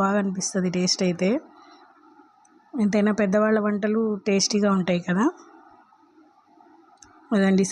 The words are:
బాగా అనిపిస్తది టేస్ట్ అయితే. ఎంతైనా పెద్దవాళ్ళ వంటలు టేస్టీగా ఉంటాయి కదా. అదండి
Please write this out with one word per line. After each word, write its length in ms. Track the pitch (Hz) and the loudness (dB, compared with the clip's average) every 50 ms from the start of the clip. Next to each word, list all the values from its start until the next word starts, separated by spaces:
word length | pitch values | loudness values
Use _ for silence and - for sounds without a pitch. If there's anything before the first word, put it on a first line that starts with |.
బాగా 160 | 196 196 202 208 196 | 0 0 0 0 0
అనిపిస్తది 460 | 196 185 185 175 - - 196 180 180 175 | -2 -4 -6 -6 -4 -2 -2 -2 0 0
టేస్ట్ 240 | 180 180 180 - - 196 | 0 0 0 0 0 0
అయితే. 220 | 180 170 170 180 190 240 320 - - - - - - - - - - _ - - - - - - _ _ _ _ _ _ _ _ _ - 262 208 | -2 0 0 0 0 0 -2 -4 -10 -20 -20 -20 -20 -20 -20 -20 -20 _ -20 -20 -20 -20 -20 -20 _ _ _ _ _ _ _ _ _ -4 -2 0
ఎంతైనా 280 | 202 190 208 202 214 208 208 | 2 2 2 2 2 0 0
పెద్దవాళ్ళ 360 | 208 196 190 214 214 214 214 214 208 | 0 0 2 2 2 2 2 0 0
వంటలు 360 | 208 208 202 208 208 214 220 226 220 214 196 - | -2 -2 -2 -2 -2 -2 -2 -2 -2 -4 -4 -2
టేస్టీగా 420 | 214 196 196 185 - - 208 208 202 196 | -2 0 0 0 0 0 0 2 2 0
ఉంటాయి 240 | 190 175 190 180 175 175 | 0 0 0 -2 -2 -2
కదా. 180 | - 180 190 226 330 - - - - - - - - - - _ _ _ _ _ _ _ - - _ _ _ _ _ _ - - - - - _ _ _ _ - - - - - - 240 | -2 0 0 0 0 -2 -4 -12 -20 -20 -20 -20 -20 -20 -20 _ _ _ _ _ _ _ -20 -20 _ _ _ _ _ _ -20 -20 -20 -20 -20 _ _ _ _ -20 -20 -20 -20 -6 -2 0
అదండి 300 | 196 196 190 196 190 196 190 | 2 2 4 4 2 2 2